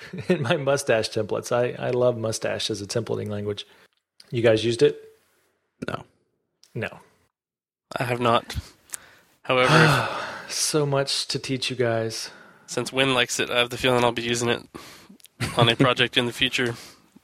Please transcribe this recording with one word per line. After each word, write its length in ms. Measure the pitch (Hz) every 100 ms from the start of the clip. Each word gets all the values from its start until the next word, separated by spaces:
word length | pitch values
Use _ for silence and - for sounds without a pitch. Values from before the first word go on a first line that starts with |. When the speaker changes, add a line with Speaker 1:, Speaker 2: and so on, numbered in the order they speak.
| -
Speaker 1:
<laughs> 200 | 185 -
in 120 | 170
my 140 | 127 170
mustache 540 | 135 139 - 113 107
templates. 420 | 110 104 110 -
I, 360 | 120 123 - 127
I 20 |
love 260 | 123 123 117
mustache 520 | 110 110 110 104 -
as 120 | 104
a 40 | 101
templating 400 | 117 110 107 104
language. 380 | 104 104 104 - _ _ _ _ _ -
You 80 | 123
guys 220 | 113 107
used 180 | 117 117
it? 160 | 147 - - _ _ _ _ _ _ - -
Speaker 2:
No. 160 | - - _ _ _ _ _ _
Speaker 1:
No. 260 | 117 101 - - _ _ _ _ _ _ _ - -
Speaker 3:
I 80 | 123
have 160 | 120
not. 340 | 120 117 - - - - _ - - - _ _
However, 680 | - 131 131 160 156 131 107 - -
Speaker 1:
<sighs> 140 | - -
So 380 | - - 151 143
much 420 | 139 135 - -
to 120 | 135
teach 300 | - 131 -
you 60 | 123
guys. 540 | 120 113 113 110 - - - - -
Speaker 3:
since 280 | 127 117
Win 200 | 131 135
likes 280 | 127 120 -
it, 80 | 110
I 100 | 123
have 100 | 120
the 80 | 123
feeling 280 | 131 123 120
I'll 80 |
be 80 | 117
using 260 | 117 120 120
it 140 | 65 - - - - - - - - - -
on 100 | 117
a 80 | 113
project 400 | 131 123 120 131
in 120 | 120
the 40 |
future 440 | - 127 - 123 113 - - _ _